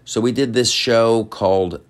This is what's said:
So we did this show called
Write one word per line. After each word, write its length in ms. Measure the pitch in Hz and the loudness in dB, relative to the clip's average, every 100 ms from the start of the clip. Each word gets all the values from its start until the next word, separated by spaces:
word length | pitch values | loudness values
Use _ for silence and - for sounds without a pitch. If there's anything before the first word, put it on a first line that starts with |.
| - | -6
So 160 | 117 | -2
we 100 | 123 | 0
did 220 | 120 131 | 0 0
this 160 | 120 120 | 0 0
show 540 | - 131 117 113 113 | -2 0 2 4 2
called 580 | 107 - 95 95 90 82 | -2 -4 0 0 0 -6